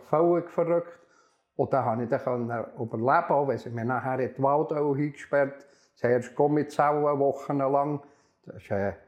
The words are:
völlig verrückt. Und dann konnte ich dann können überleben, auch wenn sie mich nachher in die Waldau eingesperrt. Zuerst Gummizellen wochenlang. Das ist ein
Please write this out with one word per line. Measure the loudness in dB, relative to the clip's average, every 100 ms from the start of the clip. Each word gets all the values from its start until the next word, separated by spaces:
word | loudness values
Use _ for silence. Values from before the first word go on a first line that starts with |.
| -2
völlig | 2 4 2 0
verrückt. | -2 0 0 -2 -12 _ _ _ _ _ -4
Und | 0
dann | 0
konnte | 0 -2
ich | -2
dann | -2
können | -2 -4 -4 -6 -6 -8
überleben, | -6 -2 2 2 2
auch | 2 2
wenn | -2
sie | -4
mich | -6
nachher | -2 -2 -2 -2
in | -4
die | 0
Waldau | 2 2 0 0 0
eingesperrt. | 0 -2 -6 -2 0 0 -4 -20 _ _
Zuerst | _ 0 2 0
Gummizellen | 0 2 2 0 2 2 2 2 2
wochenlang. | 0 0 -4 -2 0 0 0 -4 -10 _ _ _ -20
Das | -16
ist | -6
ein | -2 -2 -6